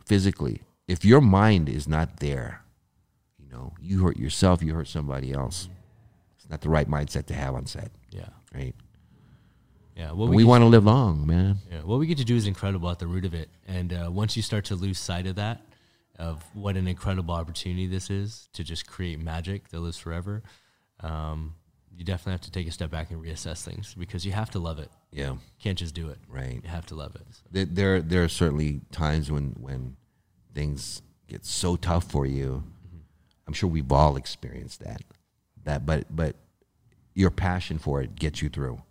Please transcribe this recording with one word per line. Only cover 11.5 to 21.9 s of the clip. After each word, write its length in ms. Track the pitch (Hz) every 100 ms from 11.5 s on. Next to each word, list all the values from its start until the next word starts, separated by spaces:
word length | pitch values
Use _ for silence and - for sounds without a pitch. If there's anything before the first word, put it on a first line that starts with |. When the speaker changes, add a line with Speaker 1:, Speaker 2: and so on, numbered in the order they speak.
| 98 98
Speaker 2:
Yeah, 100 | 85
what 160 | 78 123
we 80 | 160
get 120 | 151
to 60 |
do 120 | 117 120
is 100 | 104
incredible 420 | 92 98 95 87
at 80 | 87
the 60 | 85
root 180 | 92
of 100 | 90
it. 140 | 82 78 _ -
And, 260 | 92 87
uh, 160 | 87 85
once 240 | 92 107 117
you 60 |
start 240 | - 107 -
to 100 | 92
lose 220 | 98 90
sight 280 | - 87 92
of 80 | 92
that, 260 | 107 117 - _ _ _ _ -
of 240 | 82 78 -
what 220 | 104 101 95
an 100 | 92
incredible 480 | 87 101 95 85
opportunity 520 | 85 80 82 92 90 92
this 220 | 92 -
is 380 | 98 101 - -
to 100 | -
just 240 | 82 82 -
create 320 | - 90 78
magic 500 | 80 82 82 98 -
that 100 | 82
lives 180 | 85 -
forever, 440 | 82 82 92 107 - _ _ _ _ _
um, 540 | 82 78 78 78 78 80 _ _ _